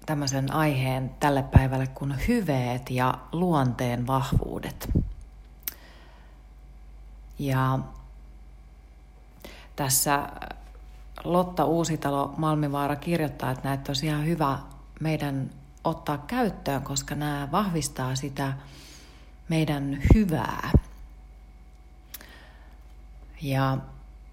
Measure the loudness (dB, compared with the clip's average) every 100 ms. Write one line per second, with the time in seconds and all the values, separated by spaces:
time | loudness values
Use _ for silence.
0 | -4 -2 0 0 2 2 2 2 2 0
1 | -2 0 2 2 8 8 8 2 -2 -4
2 | -4 -2 2 2 2 0 0 -2 -2 0
3 | 2 0 -4 -2 2 4 2 2 -2 -2
4 | 0 0 2 0 0 -4 -8 -8 0 0
5 | 0 -6 -16 -20 -20 -16 -12 -12 -14 -20
6 | -20 -20 -20 -20 -20 -20 -20 -20 -20 -20
7 | -20 -18 -16 -6 0 2 2 0 -2 -10
8 | -18 -20 -20 -20 -20 -20 -20 -20 -20 -20
9 | -20 -20 -20 -20 -20 -18 -12 -4 2 2
10 | 4 2 0 -8 -12 -12 -16 -18 -18 -20
11 | -18 -8 2 2 2 2 2 4 2 0
12 | 0 0 0 0 2 2 2 0 0 -2
13 | 0 0 0 -2 -4 -2 -2 -2 -2 -2
14 | 0 0 0 2 2 0 -6 -16 -18 -6
15 | -2 0 -2 -2 -4 -8 -20 -6 -4 -4
16 | -2 -4 -2 0 0 0 -2 -2 -2 -4
17 | -2 -2 -2 -2 0 0 2 0 -2 -2
18 | -2 -2 -4 -2 -2 -2 -8 -18 -18 -20
19 | -20 -20 -20 -12 0 2 2 2 -2 4
20 | 8 8 8 2 0 -4 4 4 4 -8
21 | -18 -18 -20 -20 -20 -20 -20 -20 -20 -20
22 | -20 -18 -18 -20 -20 -20 -20 -20 -20 -20
23 | -20 -18 -18 -8 -2 2 2 2 -4 -16
24 | -20 -20 -20